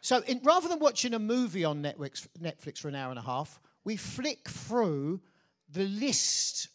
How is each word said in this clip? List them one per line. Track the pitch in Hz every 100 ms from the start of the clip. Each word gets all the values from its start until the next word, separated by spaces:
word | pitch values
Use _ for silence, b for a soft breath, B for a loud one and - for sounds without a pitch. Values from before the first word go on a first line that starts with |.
So | - 254
in, | 226 254
rather | 262 349 339
than | 339
watching | 294 240 247
a | 233
movie | 214 247 247 180 165
on | 147
Netflix, | 147 - 139 - - -
Netflix | 165 - - -
for | 151
an | 139
hour | 131
and | 127
a |
half, | 113 127 156 - b b
we | - 214
flick | - - 269 - -
through | - - 240 214 147 143 185 b b b b _
the | 151 196
list | 202 277 - - - - - -